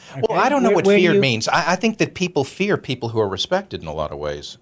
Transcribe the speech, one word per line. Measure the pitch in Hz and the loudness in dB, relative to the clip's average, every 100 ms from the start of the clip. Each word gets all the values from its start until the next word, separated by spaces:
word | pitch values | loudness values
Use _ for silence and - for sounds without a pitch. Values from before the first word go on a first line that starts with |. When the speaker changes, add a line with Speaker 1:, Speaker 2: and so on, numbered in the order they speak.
| - | -16
Speaker 1:
Well, | 139 | -4
Speaker 2:
Okay? | 220 | -2
Speaker 1:
I | 185 240 | 2 2
don't | 285 | 2
know | 233 | 2
Speaker 2:
Where, | 190 | 4
Speaker 1:
what | 196 | 4
Speaker 2:
where | 202 | 4
do | |
Speaker 1:
feared | 190 - | 6 4
Speaker 2:
you | |
Speaker 1:
means. | 135 110 - | 4 2 0
I, | 151 160 | 0 0
I | 185 | 0
think | 220 220 | -2 0
that | 175 | -4
people | - 180 151 | -2 -4 -2
fear | 135 - 202 170 | -4 -2 -2 -2
people | - 127 117 | -4 -6 -4
who | 113 | -2
are | 101 | -2
respected | 95 - 185 202 90 | -2 -4 -4 -4 -10
in | 80 | -8
a | |
lot | 78 76 | -6 -6
of | 73 | -6
ways | 73 73 - - | -8 -8 -12 -18